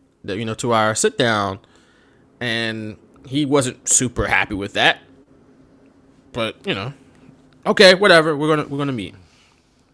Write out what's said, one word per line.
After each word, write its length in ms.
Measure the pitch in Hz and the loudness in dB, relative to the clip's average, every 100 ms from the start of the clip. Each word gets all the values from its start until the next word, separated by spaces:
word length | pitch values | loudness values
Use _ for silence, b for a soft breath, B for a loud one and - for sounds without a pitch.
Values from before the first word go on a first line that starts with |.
| _ _ | _ _
that, 140 | 107 98 | -10 -6
you 80 | 113 | -6
know, 80 | 110 | -6
to 160 | 120 | -2
our 220 | 113 107 110 | 2 2 0
sit 220 | 220 - | -2 0
down." 420 | 120 107 98 98 b b b b b b _ - | 0 0 -2 -6 b b b b b b _ -10
And 580 | 120 113 113 110 110 110 _ - - | -6 -4 -4 -6 -10 -14 _ -20 -8
he 180 | 139 139 | -4 0
wasn't 420 | 143 123 - - | 0 0 -6 -2
super 380 | - 127 117 101 | 0 0 -4 0
happy 260 | 95 98 98 | 0 0 -6
with 180 | 98 | -6
that, 260 | 101 135 - - - _ _ _ _ _ _ _ _ _ _ _ | 0 0 0 -6 -20 _ _ _ _ _ _ _ _ _ _ _
but, 340 | 123 110 - 196 | -8 -6 -6 -8
you 80 | |
know, 200 | 110 117 - - _ - - _ _ 185 | -6 -8 -12 -20 _ -20 -20 _ _ -2
okay, 280 | 214 185 | 6 6
whatever. 420 | 185 202 165 156 143 | 6 6 6 4 0
We're 180 | 156 151 | 0 0
gonna, 140 | 143 | -2
we're 80 | 139 | -6
gonna 160 | 143 | -6
meet. 220 | 120 90 95 90 b b b _ _ _ | -6 -10 -14 -20 b b b _ _ _